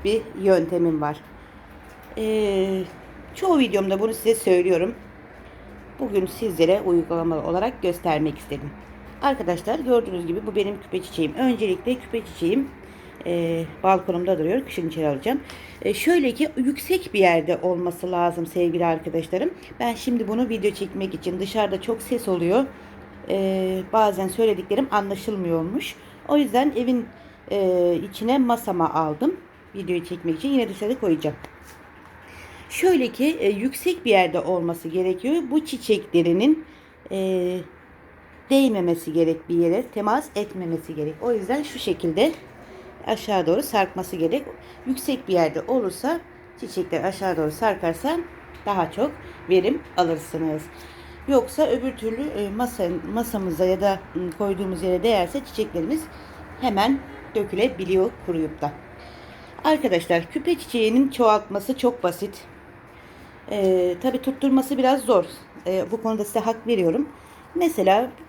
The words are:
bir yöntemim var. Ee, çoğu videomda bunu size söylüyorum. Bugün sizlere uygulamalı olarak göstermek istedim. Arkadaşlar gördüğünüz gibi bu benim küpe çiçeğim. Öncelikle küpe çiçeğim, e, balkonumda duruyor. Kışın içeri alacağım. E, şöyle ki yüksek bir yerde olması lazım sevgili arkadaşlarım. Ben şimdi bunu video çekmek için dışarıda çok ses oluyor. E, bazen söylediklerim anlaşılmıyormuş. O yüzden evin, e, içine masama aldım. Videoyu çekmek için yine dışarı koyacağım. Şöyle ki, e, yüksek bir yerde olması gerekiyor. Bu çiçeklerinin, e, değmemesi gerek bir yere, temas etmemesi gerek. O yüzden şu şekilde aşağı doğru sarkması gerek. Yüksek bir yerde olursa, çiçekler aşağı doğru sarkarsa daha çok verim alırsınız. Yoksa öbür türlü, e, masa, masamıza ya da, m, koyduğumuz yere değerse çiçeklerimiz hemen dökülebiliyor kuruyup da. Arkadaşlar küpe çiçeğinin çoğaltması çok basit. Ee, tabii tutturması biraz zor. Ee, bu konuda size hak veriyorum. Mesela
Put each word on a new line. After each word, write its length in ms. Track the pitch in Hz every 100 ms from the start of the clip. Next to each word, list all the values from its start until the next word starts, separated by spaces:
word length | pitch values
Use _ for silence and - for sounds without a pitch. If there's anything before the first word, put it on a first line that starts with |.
| 202
bir 160 | 220 220 190
yöntemim 600 | 190 180 165 175 170 156
var. 160 | 147 151 - - - - - - - - - -
Ee, 680 | 220 220 208 196 196 190 175 - - - - -
çoğu 240 | 381 311
videomda 400 | 226 196 190 196
bunu 140 | 220
size 220 | 220 226 220
söylüyorum. 600 | 190 180 180 170 196 - - - - - - - - - - -
Bugün 260 | 247 202 185
sizlere 560 | - 220 160 165 202
uygulamalı 600 | 190 175 165 170 165 156 165
olarak 340 | 180 233 247
göstermek 560 | 180 175 170 151 156 147
istedim. 320 | - 143 147 - - - - -
Arkadaşlar 580 | 277 269 175 170 202 311
gördüğünüz 480 | 254 240 196 175 170
gibi 200 | 185 214
bu 80 | 196
benim 260 | 202 202
küpe 220 | - 185
çiçeğim. 300 | - - 156
Öncelikle 640 | 156 262 220 208 180 247 247
küpe 300 | - 233 -
çiçeğim, 440 | - 170 254 269 - - - - - 175
e, 380 | 170 165 165 156 -
balkonumda 560 | 190 190 190 175 180 165
duruyor. 260 | 160 247 269
Kışın 240 | 185 165
içeri 180 | 160 151
alacağım. 320 | 139 214 285 - - - -
E, 120 | -
şöyle 380 | 202 311 349 262
ki 180 | 240 302 262
yüksek 560 | 254 277 - 370 -
bir 60 | 208
yerde 400 | 180 165 165 175
olması 500 | 180 175 175 175 180
lazım 340 | 180 175 170 165
sevgili 400 | 180 175 170 170
arkadaşlarım. 680 | 160 160 165 160 - 349 - - -
Ben 160 | 240 226
şimdi 320 | 254 240 202
bunu 220 | 226 240
video 220 | 220 202
çekmek 420 | 202 190 190 190
için 260 | 180 180 180
dışarıda 420 | 196 220 196 190
çok 200 | 233 226
ses 260 | - 240 208
oluyor. 380 | 180 170 233 269 - - - - - -
E, 540 | 196 190 190 185 185 185
bazen 340 | 220 214 185 190
söylediklerim 600 | 208 220 180 175 208 269
anlaşılmıyormuş. 1040 | 208 196 196 - 196 175 165 165 269 - - - - -
O 100 | 294
yüzden 360 | 262 233 285 233
evin, 280 | 247 247 - - - - -
e, 440 | 202 185 180 175 170 190
içine 280 | - 220 269
masama 560 | 240 233 208 180 160
aldım. 420 | 160 156 151 277 370 - - - 196
Videoyu 300 | 175 175 175
çekmek 320 | 175 170 160
için 120 | 277
yine 200 | 269 220
dışarı 300 | 190 214 262
koyacağım. 360 | 196 156 156 - - - - - - - - - - - - - -
Şöyle 380 | - 370 330 240
ki, 300 | - 285 330
e, 100 | 202
yüksek 560 | 202 262 - 359 339 233
bir 60 |
yerde 280 | 196 180 175
olması 480 | 170 180 170 170 165
gerekiyor. 560 | 180 185 185 254 330 262
Bu 140 | 302 311
çiçeklerinin, 1000 | 254 - 208 - 170 165 180 269 320 - - - - -
e, 60 | 190 190 185 180 180 - - - - - - - - -
değmemesi 640 | 269 262 202 175 170 165
gerek 360 | 160 160 160 -
bir 60 | 170
yere, 280 | 170 196 -
temas 360 | 214 208 247 - 208
etmemesi 600 | 208 185 170 160 160 151
gerek. 180 | 151 156
O 100 | 240
yüzden 320 | 220 185 277
şu 160 | 294 254
şekilde 520 | 208 170 170 165 302 - - - - - - - -
aşağı 380 | 220 - 196 160
doğru 180 | 208
sarkması 520 | 285 208 190 185 175 175
gerek. 280 | 165 277 - - - - 254
Yüksek 420 | 262 - 262 -
bir 60 |
yerde 280 | 175 156 156 -
olursa, 520 | 254 190 - 277 339 - - - -
çiçekler 440 | 240 185 180 156
aşağı 340 | 180 190 190 165
doğru 140 | 156
sarkarsa 640 | 151 220 190 170 165 277 339 - - - - 208
daha 260 | 196 160
çok 200 | 196 285 - - - -
verim 320 | 185 196 320 - -
alırsınız. 680 | 170 156 - 160 160 151 - - - - - - -
Yoksa 400 | 269 247 - 311
öbür 300 | 233 262 254
türlü, 240 | 220 233
e, 280 | 302 202 202
masa, 380 | 208 247 - 175 175 -
masamıza 520 | 220 226 202 185 160 185
ya 160 | 190
da, 180 | 202 190 - -
m, 140 | 180 -
koyduğumuz 460 | 202 185 190 170
yere 200 | 185 180
değerse 380 | 226 208 175 277 269
çiçeklerimiz 580 | - 214 175 170 311 - - - - - -
hemen 380 | 254 196 233 277 - - - 220
dökülebiliyor 760 | 202 185 247 180 180 190 220 - -
kuruyup 360 | 165 156 156
da. 100 | 147 - - - - - - - - -
Arkadaşlar 680 | 311 302 226 175 170 170 165
küpe 240 | 302 349 339
çiçeğinin 540 | - 240 220 247 269
çoğaltması 680 | - 233 208 214 202 202 262
çok 260 | 240 240
basit. 420 | 180 175 202 - - - - - - - - - - - -
Ee, 440 | 208 190 185 180 180
tabii 200 | 262 254
tutturması 560 | 262 269 277 269 262 277
biraz 240 | 254 269
zor. 240 | 226 202 175 - - - 180
Ee, 180 | 190 180
bu 100 | 226
konuda 220 | 226 220 208
size 140 | 226
hak 280 | 220 226 233
veriyorum. 420 | 214 170 233 302 - - - - 339
Mesela 560 | 330 226 190 208 247 -